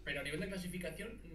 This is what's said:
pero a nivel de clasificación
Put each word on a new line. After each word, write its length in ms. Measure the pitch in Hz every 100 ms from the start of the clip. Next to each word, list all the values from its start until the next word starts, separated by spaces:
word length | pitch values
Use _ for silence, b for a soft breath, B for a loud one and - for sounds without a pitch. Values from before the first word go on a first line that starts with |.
pero 160 | 151 139
a 20 |
nivel 180 | 139 156
de 80 | 196
clasificación 720 | 190 180 185 170 156 170 - 175